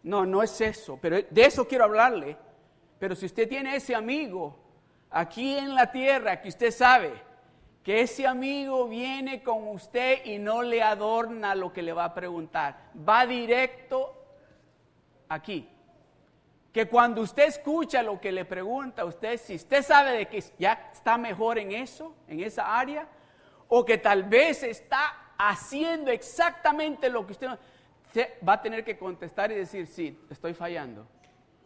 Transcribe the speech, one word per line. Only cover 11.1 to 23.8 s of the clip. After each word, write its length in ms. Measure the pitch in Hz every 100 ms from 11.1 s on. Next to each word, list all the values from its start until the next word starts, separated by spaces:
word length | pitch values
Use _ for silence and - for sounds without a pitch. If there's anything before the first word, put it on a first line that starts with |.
| 226 226 226 208 190
lo 180 | 180
que 80 | 180
le 120 | 170
va 120 | 165 170
a 80 |
preguntar, 760 | 175 180 170 160 165 143 - - -
va 300 | 151 226 247
directo 880 | 247 226 240 254 - - 262 277 - - - _ _ _ _ _ _ _ _ _
aquí. 380 | 156 - 175 - _ _ _ _ _ _ _ _ _ _
Que 160 | 226 220
cuando 340 | 240 240 220
usted 240 | 220 - 294
escucha 580 | 285 285 320 311 262
lo 180 | 226 196
que 100 | 202
le 140 | 185 180
pregunta 560 | 185 190 262 262 196
a 40 | 170
usted, 340 | - 220 233
si 160 | - 170
usted 260 | - 277
sabe 300 | 269 294 277
de 160 | 233 196
que 160 | 214 - -
ya 320 | 185 226 -
está 240 | - - 233
mejor 400 | 240 185 226 226
en 140 | 202
eso, 420 | 214 254 - 320 - -
en 140 | 156
esa 360 | 214 220 196 226
área, 300 | 269 302 311 - _ _ _ _ _
o 160 | 240